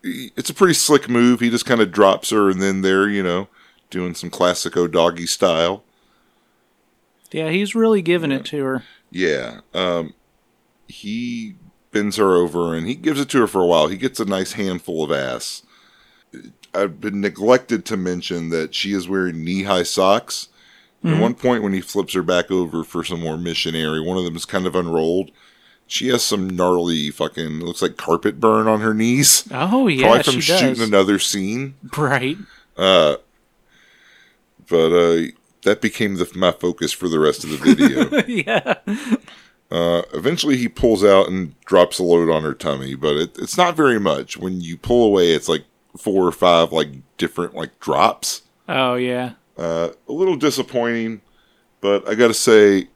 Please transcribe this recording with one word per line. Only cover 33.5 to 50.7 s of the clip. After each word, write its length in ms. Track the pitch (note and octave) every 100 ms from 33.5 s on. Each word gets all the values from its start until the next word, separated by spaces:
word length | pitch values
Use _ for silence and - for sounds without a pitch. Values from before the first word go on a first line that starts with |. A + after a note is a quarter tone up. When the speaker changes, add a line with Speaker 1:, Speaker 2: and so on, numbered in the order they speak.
| _ _ _ _ _ _ _ _ _ _ _ _
Speaker 1:
but, 240 | E2+ D#2+
uh, 360 | F2 E2+ E2+ D#2 _ _ _
that 180 | F#2+ G#2+
became 340 | G#2+ - G#2+
the, 140 | F#2 F2
my 160 | F2+ F2+
focus 400 | - F2+ E2+ D#2+
for 160 | - F2+
the 120 | D#2+
rest 240 | D#2 -
of 80 | D#2+
the 60 | D2+
video. 640 | - A#3+ C4+ - - D4 -
Speaker 2:
<laughs> 0 |
Yeah. 480 | A3 - A3 - - - A3+ C4+ A3 - - _ _ _
Speaker 1:
Uh, 320 | F2 E2+ E2+ -
eventually 420 | D2+ G#2+ E3+ D3 C3
he 100 | A#2
pulls 340 | - B2 G#2
out 240 | G2+ G2 F#2+
and 320 | F#2 E2 -
drops 380 | - F#2 F2+ -
a 40 |
load 260 | F2+ E2+ E2
on 120 | D#2
her 100 | D#2
tummy, 420 | C2 D2+ C#2 C2+
but 200 | C2+ D2 D2
it, 200 | E2 -
it's 200 | - -
not 180 | F3+
very 240 | D#3 C#3+ A2+
much. 360 | F#2+ C#2+ C2+ -
When 240 | F#2 F#2
you 160 | E2 E2+
pull 280 | - A#2+
away, 260 | A2 G2 E2+
it's 140 | D#2 -
like 160 | D#2 - _ _ -
four 280 | - F#2+
or 60 | F2+
five, 400 | - F2+ E2+ E2
like, 180 | E2 D2 C2+ _ -
different, 360 | E2+ - F2
like, 260 | D#2 D#2 _
drops. 600 | - C#2+ G#2+ - - - _ _ -
Speaker 2:
Oh, 280 | C3 C3
yeah. 380 | B2 B2 B2 B2 - _ -
Speaker 1:
Uh, 320 | E2+ E2 E2+ - -
a 40 |
little 240 | D3 F#3+
disappointing, 840 | D3+ C#3+ C3+ B2